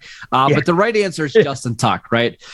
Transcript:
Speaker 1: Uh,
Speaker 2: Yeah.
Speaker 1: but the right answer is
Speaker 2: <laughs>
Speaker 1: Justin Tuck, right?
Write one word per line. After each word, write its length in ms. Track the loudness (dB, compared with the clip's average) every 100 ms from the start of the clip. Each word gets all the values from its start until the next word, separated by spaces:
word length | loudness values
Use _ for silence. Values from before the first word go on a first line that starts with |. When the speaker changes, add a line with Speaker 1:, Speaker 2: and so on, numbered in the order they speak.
| -10 -20 -4
Speaker 1:
Uh, 140 | 0 2
Speaker 2:
Yeah. 60 | 2
Speaker 1:
but 80 | 0
the 80 |
right 220 | 0 0 0
answer 300 | -2 -4 0
is 60 |
Speaker 2:
<laughs> 120 | 2
Speaker 1:
Justin 300 | 2 0 -8 -2
Tuck, 340 | 0 -2 -2
right? 300 | 0 0 -4 -20